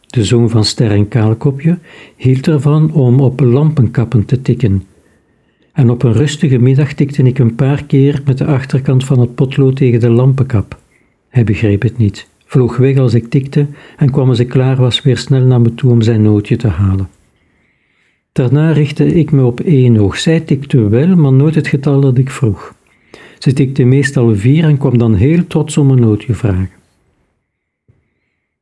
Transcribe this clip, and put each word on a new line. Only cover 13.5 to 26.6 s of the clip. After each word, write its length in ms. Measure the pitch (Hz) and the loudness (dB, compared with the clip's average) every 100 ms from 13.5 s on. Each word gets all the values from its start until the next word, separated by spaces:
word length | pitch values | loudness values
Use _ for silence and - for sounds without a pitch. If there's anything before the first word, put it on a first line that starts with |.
| 147 143 - - - | -2 -4 -6 -20 -4
en 140 | 139 | -2
kwam 180 | 139 131 | 0 0
als 100 | 117 | 0
ik 100 | 123 | 0
klaar 280 | 131 127 131 | 0 0 0
was 260 | 127 - | 0 0
weer 160 | 139 120 | -2 -2
snel 260 | - 131 | 0 0
naar 160 | 127 123 | 2 2
me 140 | 117 | 0
toe 160 | 113 127 | 0 0
om 120 | 117 | 2
zijn 200 | 110 110 | 2 2
nootje 340 | 107 104 - 110 | 2 0 0 -2
te 120 | 110 | -2
halen. 400 | 85 95 95 98 _ _ _ _ _ _ _ _ _ _ _ _ | -2 -2 -2 -6 _ _ _ _ _ _ _ _ _ _ _ _
Daarna 400 | - 123 143 160 | -4 0 2 2
richtte 340 | 147 143 - 147 | 0 0 0 0
ik 240 | 170 156 | 0 0
me 140 | 143 | 2
op 160 | 123 120 | 0 -2
één 380 | 190 139 127 110 | 0 2 4 2
oog. 200 | 101 - | 0 -2
Zij 220 | 165 160 | -2 -2
tikte 480 | 160 139 - 135 104 | -2 -4 -2 0 2
wel, 280 | 113 170 180 | 2 2 2
maar 160 | 139 | 2
nooit 220 | 135 151 | 2 2
het 120 | 156 - | 0 -2
getal 340 | 143 147 139 | -2 0 0
dat 180 | 139 123 | 2 0
ik 120 | 131 | -2
vroeg. 440 | - 117 92 - - _ _ _ - - _ | -2 -4 -4 -10 -20 _ _ _ -20 -20 _
Ze 140 | 139 | -2
tikte 320 | 131 131 135 | -2 -2 0
meestal 520 | 123 135 143 135 117 104 | 2 2 0 0 0 2
vier 280 | 120 156 | 2 2
en 140 | 156 139 | 2 0
kwam 200 | 135 120 | 0 0
dan 160 | 117 | 2
heel 320 | 98 135 170 170 | 2 2 0 0
trots 300 | 160 156 - | -4 -2 0
om 140 | 135 | 2
een 100 | 131 | 2
nootje 340 | 113 104 - | 2 0 -4
vragen. 360 | 104 104 92 | -4 -4 -4